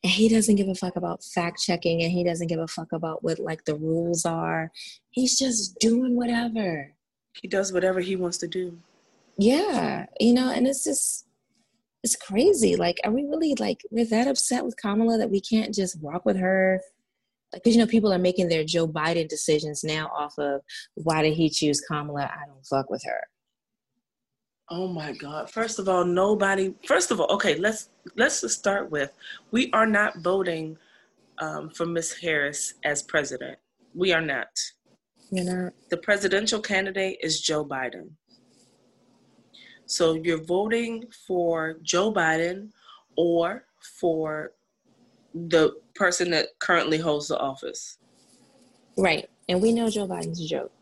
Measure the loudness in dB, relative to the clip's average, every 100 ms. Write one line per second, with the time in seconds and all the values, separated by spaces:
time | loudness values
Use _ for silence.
0 | 2 4 6 6 4 4 2 -2 -4 -4
1 | -6 -6 -6 -4 -4 -4 -2 0 0 0
2 | 0 2 0 0 -2 -4 -4 -8 -8 -6
3 | -6 -4 -4 -4 -4 -6 -4 -4 0 0
4 | 0 0 0 -2 -2 -2 -4 -10 -18 -18
5 | _ -2 0 2 0 -2 -4 0 2 4
6 | 2 2 2 0 -2 -2 -2 -4 -8 _
7 | _ _ _ -16 -4 -2 0 2 2 0
8 | -2 -2 -2 -4 -6 -6 -6 -10 _ _
9 | _ _ _ 2 4 4 2 0 -2 -4
10 | -8 2 6 6 4 2 2 2 -2 -2
11 | -2 -6 -12 _ _ _ _ _ _ _
12 | -4 -4 -2 4 4 6 4 4 0 0
13 | 0 -2 -2 0 0 0 -2 -4 -4 -2
14 | 2 2 2 0 0 0 -2 -4 -2 2
15 | 2 2 2 -2 2 0 2 -2 -2 -4
16 | -8 -2 0 0 2 2 2 2 -4 _
17 | _ _ _ _ _ 0 4 6 6 4
18 | 4 4 2 2 2 2 2 0 0 0
19 | 0 0 -2 -4 0 2 0 -6 -4 -4
20 | -4 -6 -6 -4 -2 -2 -6 -16 -16 -6
21 | 0 2 2 4 2 2 2 0 -2 -6
22 | -6 -6 -6 -8 -14 -18 -4 -4 -2 -6
23 | -6 -8 -8 _ _ _ _ _ _ _
24 | _ _ _ _ _ _ _ -6 -6 -6
25 | -8 -10 -10 -10 -8 -4 -4 -2 0 2
26 | 4 4 4 4 2 2 -2 -4 2 2
27 | 2 0 2 2 2 2 0 -2 -10 _
28 | -16 0 2 2 -4 -2 0 -2 -2 -4
29 | -4 _ -20 -20 _ 0 2 4 4 4
30 | 2 0 0 0 0 -2 -6 -12 _ _
31 | _ _ _ -10 -8 -8 -10 -6 -4 -2
32 | -4 -6 -2 0 0 -4 -8 -6 -4 -4
33 | -2 -2 -2 -8 -12 -14 _ _ _ -2
34 | 2 2 0 -4 -6 -8 -8 _ _ _
35 | _ _ _ -4 -2 -2 -6 -10 _ -6
36 | 0 0 2 2 0 -2 -2 -2 -2 -2
37 | -4 -4 -4 -2 0 -2 -2 -6 -6 -8
38 | -18 -20 _ _ _ _ _ _ _ _
39 | _ _ _ _ _ -20 -20 -20 -8 0
40 | 2 2 0 -2 0 0 2 0 -2 -6
41 | -12 -20 -4 0 0 0 -4 -6 -2 0
42 | 2 2 2 2 0 -4 -12 _ -20 -20
43 | _ 0 2 2 0 -4 _ _ -20 -4
44 | -2 -2 -4 -6 -10 _ _ _ _ _
45 | _ _ _ -12 2 4 4 2 _ 0
46 | 0 2 0 0 -2 _ 2 2 4 0
47 | 2 0 -2 -2 -2 -6 -10 -12 -14 -18
48 | _ _ _ _ _ _ _ _ _ 0
49 | 2 2 -4 _ -2 2 4 2 0 -2
50 | -4 -6 -6 -6 -6 -6 -6 _